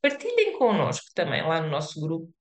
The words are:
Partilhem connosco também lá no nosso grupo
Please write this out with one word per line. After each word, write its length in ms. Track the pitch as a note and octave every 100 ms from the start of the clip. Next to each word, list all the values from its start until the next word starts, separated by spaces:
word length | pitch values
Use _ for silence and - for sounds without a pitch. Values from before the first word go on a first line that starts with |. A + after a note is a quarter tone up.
Partilhem 560 | C#4+ C#4 A#4 A#4+ G#4 -
connosco 480 | A#3+ G3 C#3+ D#3 -
também 280 | - F3 -
lá 180 | D#3+ E3
no 100 | D#3+
nosso 300 | D3 D#3 D#3
grupo 300 | D#3 E3 - _